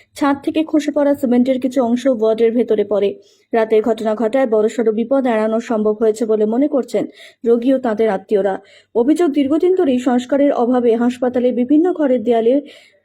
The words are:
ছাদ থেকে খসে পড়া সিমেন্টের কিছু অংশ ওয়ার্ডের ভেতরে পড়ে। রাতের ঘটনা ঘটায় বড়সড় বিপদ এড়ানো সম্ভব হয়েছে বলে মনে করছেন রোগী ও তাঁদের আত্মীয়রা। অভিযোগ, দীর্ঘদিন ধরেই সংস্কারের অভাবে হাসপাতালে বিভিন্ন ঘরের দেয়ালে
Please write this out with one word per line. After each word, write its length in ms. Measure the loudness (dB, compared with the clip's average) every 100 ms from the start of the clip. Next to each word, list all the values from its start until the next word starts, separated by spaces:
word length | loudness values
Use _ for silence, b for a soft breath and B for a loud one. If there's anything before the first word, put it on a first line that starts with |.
| B
ছাদ 220 | -4 -2 -2
থেকে 220 | -2 -4 -2
খসে 240 | -2 0
পড়া 240 | 0 0
সিমেন্টের 460 | 0 0 2 2 0
কিছু 220 | -2 -2
অংশ 240 | 0 0 0
ওয়ার্ডের 460 | 0 0 2 0
ভেতরে 320 | 0 0 0
পড়ে। 360 | 0 -2 -2 -4 b b b
রাতের 280 | -2 2 2
ঘটনা 320 | 2 -2 -2
ঘটায় 320 | -2 -2 0 0
বড়সড় 460 | 2 0 0 -2
বিপদ 340 | -2 0 0 0
এড়ানো 340 | 0 0 -2
সম্ভব 360 | -2 -2 -2 0
হয়েছে 260 | 0 0 -2
বলে 180 | 0
মনে 240 | 0 0 0
করছেন 380 | 0 -2 -4 -6 B B B 0
রোগী 260 | 2 2
ও 60 | 0
তাঁদের 300 | 0 0 0
আত্মীয়রা। 520 | -2 -2 0 0 -4 b b b
অভিযোগ, 360 | -2 0 2 0
দীর্ঘদিন 440 | 0 0 0 2
ধরেই 240 | 2 0 0
সংস্কারের 540 | 0 -2 0 0 2
অভাবে 440 | 2 0 2 2 2
হাসপাতালে 560 | 0 -2 -4 0 0
বিভিন্ন 400 | 0 0 2 2
ঘরের 300 | 0 0 0
দেয়ালে 380 | 0 0 2 0 -2 B B B